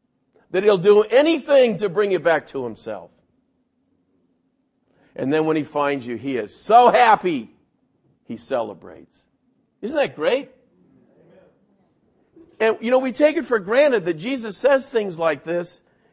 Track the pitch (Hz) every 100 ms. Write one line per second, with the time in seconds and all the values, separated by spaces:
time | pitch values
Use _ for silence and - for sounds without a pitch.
0 | _ _ _ _ _ 185 208 196 196 208
1 | 214 247 302 302 294 277 247 180 202 175
2 | 202 180 160 156 - 135 120 104 113 101
3 | 87 _ _ _ _ _ _ _ _ _
4 | _ _ _ _ _ _ _ _ _ _
5 | _ - 131 156 156 156 143 147 143 139
6 | 120 113 135 123 104 - - 233 240 214
7 | 233 208 185 143 107 _ _ _ _ _
8 | _ _ - 113 - 131 110 90 90 80
9 | - _ _ _ _ _ _ _ 214 302
10 | 214 139 160 254 - _ _ _ _ _
11 | _ _ 160 _ _ _ _ _ _ _
12 | _ _ _ _ - - 220 214 226 254
13 | 262 226 302 311 254 226 185 240 294 233
14 | 170 160 208 269 220 185 254 269 262 233
15 | 202 160 165 143 165 175 175 - _ _
16 | _